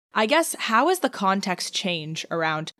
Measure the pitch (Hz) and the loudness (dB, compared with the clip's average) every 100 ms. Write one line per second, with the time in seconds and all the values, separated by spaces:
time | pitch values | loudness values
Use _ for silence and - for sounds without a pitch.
0 | _ 214 220 311 330 - - 226 311 370 | _ 0 2 4 2 -2 0 4 4 2
1 | 262 - 190 196 196 180 - - 185 170 | 0 0 0 2 0 -4 -6 -4 -4 -4
2 | 156 160 - 170 160 156 160 | -6 -8 -4 -2 0 -2 -4